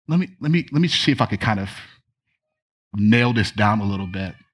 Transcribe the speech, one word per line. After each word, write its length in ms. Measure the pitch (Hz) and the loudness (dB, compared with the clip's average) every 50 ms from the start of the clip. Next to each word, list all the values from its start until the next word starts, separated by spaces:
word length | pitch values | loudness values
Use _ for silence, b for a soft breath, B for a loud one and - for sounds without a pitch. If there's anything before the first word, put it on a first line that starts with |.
| _ - | _ -2
Let 100 | 156 175 | 0 0
me, 120 | 185 180 - _ | 0 -2 -8 _
let 100 | - 147 | -2 0
me, 160 | 165 170 160 - | 0 0 -2 0
let 100 | 139 147 | 0 0
me 60 | 170 165 | 0 2
see 240 | - - - - | 0 0 0 0
if 80 | 135 - | 2 2
I 60 | 123 | 0
could 140 | - 107 98 | 0 0 -2
kind 200 | - 117 107 98 | 0 -2 0 -2
of 80 | 98 101 - - - - - _ _ _ _ _ _ _ _ _ _ _ _ _ _ _ _ _ _ _ - | -4 -8 -10 -16 -20 -20 -20 _ _ _ _ _ _ _ _ _ _ _ _ _ _ _ _ _ _ _ -4
nail 380 | 104 104 107 113 120 120 120 | 0 4 4 4 4 4 2
this 200 | 117 113 101 - | 2 2 0 0
down 280 | - - 104 104 107 110 | 0 0 2 2 2 0
a 40 | 101 | 0
little 220 | 101 98 95 95 | -2 -4 -4 -6
bit. 280 | 90 92 95 95 92 87 - _ _ | -8 -6 -8 -8 -8 -10 -14 _ _